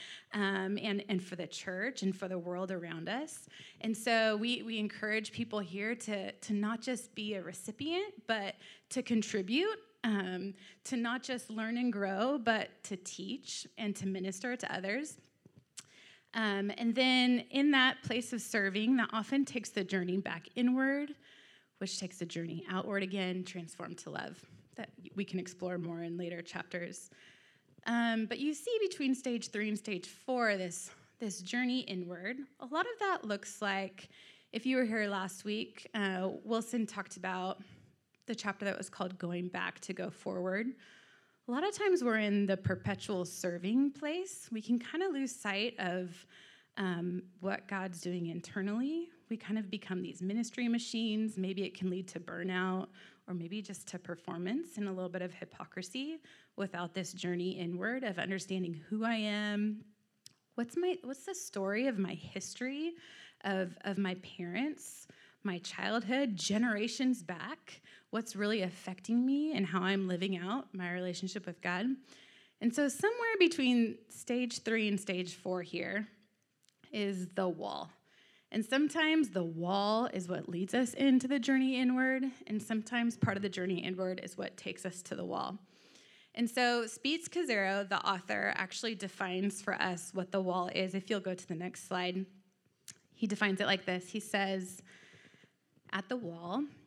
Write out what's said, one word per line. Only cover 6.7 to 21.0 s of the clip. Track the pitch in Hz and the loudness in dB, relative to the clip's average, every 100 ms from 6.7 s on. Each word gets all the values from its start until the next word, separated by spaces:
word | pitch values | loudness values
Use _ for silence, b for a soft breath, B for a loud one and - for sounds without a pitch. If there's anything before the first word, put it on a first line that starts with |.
| 226 | 0
just | 262 247 - | -2 -4 -4
be | - 208 196 | -8 -4 -4
a | |
recipient, | 175 165 - 214 294 349 415 370 - | -6 -8 -10 -6 -2 0 -2 -4 -2
but | 220 180 - B B B | -2 -2 -6 B B B
to | 254 | -4
contribute | 247 233 208 208 185 262 403 427 - _ | 2 2 2 0 2 2 2 0 -8 _
um, | 226 208 185 180 196 190 B B - | 0 2 0 -2 -6 -8 B B -4
to | 247 | -2
not | 233 240 | 0 -2
just | 247 254 - | -2 -6 -6
learn | 220 220 233 | -4 -2 0
and | 247 | 2
grow, | 202 196 190 247 285 | 2 2 2 2 2
but | 226 220 - - | 4 2 0 -8
to | - 190 | -8 -8
teach | - - 196 - - - - - | -8 -8 -6 -6 -8 -10 -10 -4
and | 214 202 | -2 -2
to | 196 | -2
minister | 190 190 190 254 247 | 0 -2 -2 -4 -2
to | - | -2
others. | - 190 226 302 - - _ - - - - - B B B B | -2 -2 -2 -4 -10 -20 _ -20 -20 -20 -18 -18 B B B B
Um, | 226 214 196 202 - | 0 2 2 0 0
and | 233 | 2
then | 226 254 254 247 247 - | 6 8 8 8 6 4
in | 269 285 | 4 8
that | 277 254 - | 10 8 6
place | - 233 233 | 0 0 0
of | 233 | -4
serving, | - 226 196 196 220 262 | 0 2 4 4 4 6
that | 220 | 4
often | 220 214 277 277 | 0 2 2 2
takes | 240 202 | 0 -4
the | - | -2
journey | 190 190 180 185 | 0 2 2 0
back | 185 170 - - | 0 -4 -6 2
inward, | 247 254 269 285 | 4 4 4 2